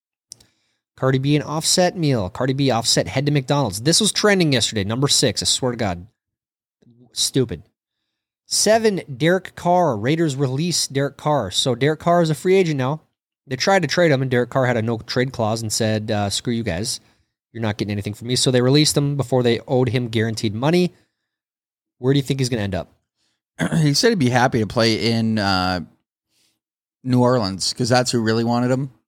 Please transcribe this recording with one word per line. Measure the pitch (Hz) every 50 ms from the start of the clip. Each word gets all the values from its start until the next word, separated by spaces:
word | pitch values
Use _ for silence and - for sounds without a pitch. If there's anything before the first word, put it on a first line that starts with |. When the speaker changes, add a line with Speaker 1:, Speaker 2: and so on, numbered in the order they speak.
| _ _ _ _ _ _ - - _ _ _ _ _ _ _ _ _ _ _
Speaker 1:
Cardi | - 135 131 135 131
B | 135 143 147
and | 151 135
Offset | - 147 160 156 - - 185 180 175 175
meal. | 185 160 143 131 113 92 90
Cardi | - - 131 135 131
B, | 139 143 131
Offset | 113 113 117 - - 151 123 -
head | - 131 143
to | 147 147
McDonald's. | 143 131 - 143 143 135 107 92 104 117
This | 151 170 -
was | 220 190 -
trending | - - 208 202 185 170 151 135
yesterday. | 117 - - 113 107 92
Number | 101 117 127 143 135
six. | - - 143 117 98 - 92
I |
swear | - - - 139 123 120
to |
God. | 117 117 95 87 87 92 - _ _ _ _ _ _ _ _ _ _ _ _ _ _ _ 127 117 120 123 _ _
Stupid. | - - - - 135 123 104 87 76 - _ _ _ _ _ _ _ _ _ _ _ _ _ _ _ _
Seven, | _ - - - 202 220 233 220 226 196 156 - - 135
Derek | 110 147 165 185 185 - - -
Carr. | - - 175 175 180 175 151 117
Raiders | 101 104 131 160 160 170 156 131
release | 135 143 127 127 139 170 180 156 - -
Derek | - 127 135 139 139 -
Carr. | - - 151 147 135 104 90
So | - - - 139 120
Derek | 117 131 147 156 151
Carr | - 175 170 175 170
is | 156
a | 151
free | - - 180 190
agent | 196 185 160 151 135
now. | 127 131 156 151 - _ _ _ _ _ _ _ _ 143
They | 127
tried | 127 - 196 196 190 165
to | 135
trade | - 180 175 160 139
him, | 131 135
and | 131
Derek | 127 120 123 120
Carr | - 135 127
had | 120 120
a | 113 110
no-trade | 117 117 117 - - - 127 123 135 -
clause | - 113 104 117 113 113
and | 110 -
said, | - 113 110 110 107 107 110 107
uh, | 104 101 101
"Screw | - - - 127 117
you | 117 113
guys. | 104 82 87 110 120 - - - _ _ _ _ _ _ _ _ _ -
You're | 113 113
not | 107 101
getting | - 107 101 104
anything | 101 - 104 101
from | - 110 120
me." | 123
So | 123 - 139 127
they | 123 123
released | 127 135 151 151 143 -
him | 151 143 143 143
before | 139 131 - 131 123 120
they | 120 117 - -
owed | - 139 127 127 120
him | 104 127 123 113
guaranteed | 113 110 110 113 110 - - 110 98
money. | 110 131 156 175 180 180 170 - _ _ _ _ _ _ _ _ _ _ _ _ _ _ _ _ _ _ _ _ _
Where | 123 131 139
do | 143
you | 131
think | - 139 135
he's | 131 120
gonna | 131 110 101
end | 98 92
up? | 85 73 - _ _ _ _ _ _ _ _ _ _ _ _ _ -
Speaker 2:
<clears throat> | 165 175 160 165
He | 151 147 143
said | - - 226
he'd | 240 180
be | 127 120
happy | 127 120 123 135 - 117
to | 107
play | 92 - 120 113 113 110 78 95 117 113
in, | 113 113 113 110 110
uh, | 98 98 95 90 90 92 92 90 - - _ _ _ _ _ _ _ _ _ _ _ _ _ _ _ _ _ _ _ _ _ _ -
New | 131 123 123
Orleans | 123 123 127 123 104 92 95 90 - - -
'cause | - 123 113
that's | 127 123 123 -
who | - 120 110
really | 110 113 117 117
wanted | 117 120 120 123 123
him. | 131 131 143 135 - _ _